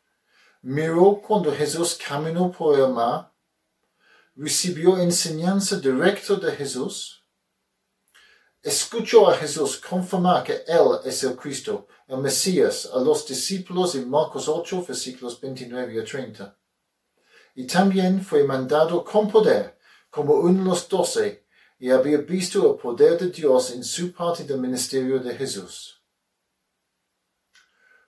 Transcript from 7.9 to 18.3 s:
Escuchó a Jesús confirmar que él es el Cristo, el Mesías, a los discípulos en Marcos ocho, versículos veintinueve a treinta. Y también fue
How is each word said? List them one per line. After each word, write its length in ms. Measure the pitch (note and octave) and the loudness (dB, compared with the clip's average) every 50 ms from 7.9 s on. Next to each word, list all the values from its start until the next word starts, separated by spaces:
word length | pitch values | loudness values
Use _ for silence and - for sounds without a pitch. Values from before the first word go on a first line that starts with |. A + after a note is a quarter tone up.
| _ _ _ _ _ _ _ _ _ _ _ _ _ _ | _ _ _ _ _ _ _ _ _ _ _ _ _ _
Escuchó 680 | - D3 C#3+ - - - - A#3 F#3+ - - F#3 G3 F3+ | -6 -4 -4 -4 -4 -4 -4 -6 0 6 6 8 8 8
a 60 | F3 | 4
Jesús 420 | - D3+ C#3+ C#3+ D#3 D3 - - - | 2 0 -4 -4 -4 -4 -4 -4 -8
confirmar 680 | - - F3+ F#3 F3+ - - F#3 F3 F3+ F3+ D#3 - | -8 -6 -4 -4 -4 -2 -2 0 2 2 2 2 0
que 220 | - C3+ - - - | -2 -6 -6 -2 2
él 320 | E3 E3+ - - - - - | 4 6 6 4 4 0 -4
es 180 | - - - C3+ | -6 -6 -4 -4
el 140 | B2+ B2 - | -4 -4 -6
Cristo, 500 | - D3 C3 - - A2 G2+ G2+ - _ _ _ _ - | -10 -10 -10 -8 -8 -8 -8 -8 -10 _ _ _ _ -12
el 80 | C3 C3 | -8 -6
Mesías, 720 | C#3 C3+ - - - F#3+ F3+ D3 B2 B2+ - - - - - | -4 -2 -2 -2 0 0 2 2 2 2 0 -2 -6 -6 -4
a 60 | - | 0
los 260 | B2+ D3 D3 - - | 2 2 2 0 0
discípulos 720 | - C3 A#2+ - - F#3+ F#3+ - - F3+ F3+ F3+ - - | -6 -8 -6 -6 -4 -6 -6 -6 -4 -2 -2 -2 0 -2
en 140 | C3+ A#2+ B2 | -4 -4 -2
Marcos 400 | C3+ D3+ D#3 - - C#3 C3 D3 | 0 0 0 0 -4 -6 -4 -2
ocho, 340 | D#3 E3+ E3+ - G3 F3+ F3 | -2 -2 -4 -6 -6 -8 -6
versículos 540 | - B2+ A#2 - B2+ B2+ - B2+ A#2+ A#2+ - | -8 -8 -10 -10 -10 -12 -12 -12 -12 -12 -12
veintinueve 640 | - C3+ C3+ B2+ B2 A#2 A#2+ B2+ B2+ A2+ A2 A2+ | -12 -12 -12 -12 -12 -12 -10 -8 -8 -6 -6 -8
a 20 | A2 | -8
treinta. 540 | - - C3+ B2 G#2+ G2+ - G2+ - - _ _ _ _ _ _ _ _ _ _ _ _ _ _ _ _ _ _ _ _ | -6 -8 -10 -10 -10 -12 -16 -18 -18 -20 _ _ _ _ _ _ _ _ _ _ _ _ _ _ _ _ _ _ _ _
Y 120 | C3 B2+ - | -14 -8 -2
también 520 | - F3 G3 G3 F#3+ F#3+ F#3 F#3 F#3+ F#3+ - | 2 2 4 4 4 2 2 2 2 0 0
fue 180 | - | 0